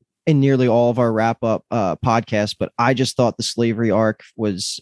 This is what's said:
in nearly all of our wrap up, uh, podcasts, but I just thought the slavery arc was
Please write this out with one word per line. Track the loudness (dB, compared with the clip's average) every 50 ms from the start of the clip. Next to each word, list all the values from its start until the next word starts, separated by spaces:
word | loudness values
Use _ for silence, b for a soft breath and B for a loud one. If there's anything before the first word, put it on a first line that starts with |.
| _ _ _ _ _
in | 0 2 4
nearly | 4 4 4 2 2
all | 2 4 4 2 2
of | 2 0
our | 0 0
wrap | 0 0 0 0 0 -2 -2
up, | -2 -2 -4 -4 _
uh, | -4 -2 -2 -2 -2
podcasts, | -2 0 0 0 0 0 -2 -2 -2 -2 -2 -4
but | -6 -8 -6 -2
I | 0 0 0 2
just | 0 -2 -2 0
thought | 0 0 0 0
the | -4 -6
slavery | -6 -4 -2 -2 -2 0 0 0 0
arc | 2 2 2 0 -2 -4 -10 -18 _
was | -6 -4 -4 -4 -4 -8 -10 -10 -10